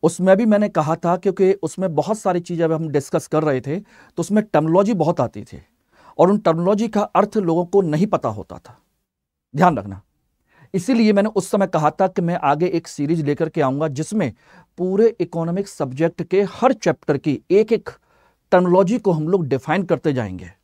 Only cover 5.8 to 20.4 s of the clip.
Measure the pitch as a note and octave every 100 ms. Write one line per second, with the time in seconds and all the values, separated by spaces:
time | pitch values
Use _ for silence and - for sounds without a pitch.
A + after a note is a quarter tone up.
5.8 | _ _ - - E3+ G#3 F#3 D#3+ F3 G#3
6.8 | A3+ G#3 - F3 G#3 A3 F3+ E3 F3 G3+
7.8 | F3 D3+ G#3+ F#3 B2+ G#2 - - - -
8.8 | _ _ _ _ _ _ _ D3 F3+ C3+
9.8 | G2 F#2+ _ _ _ _ _ _ _ G3
10.8 | F3+ B3+ G#3+ G#3 G#3+ G#3 F3+ G#3 F#3+ D#3+
11.8 | D3+ - F#3+ F#3 E3+ F3 D3 D3 F3 E3
12.8 | E3+ - C#3+ E3+ D3 C#3 D#3+ E3 C#3 C3+
13.8 | D#3 C3+ D#3 G#3+ D3 - _ - _ -
14.8 | F#3 G3 A3+ A3+ F3 E3+ E3 F3+ G3+ -
15.8 | C#3 B2+ E3 - E3 F#3 G3 - C4 -
16.8 | - D3+ - C#3+ D#3 C3 _ F#3+ A3 A#3
17.8 | - - _ _ _ _ _ F3+ F3+ F#3
18.8 | F#3 A#3+ G3 D#3+ D3+ F#3+ D3 C3+ - E3+
19.8 | F#3+ D#3 D#3+ C3 G#2+ F#2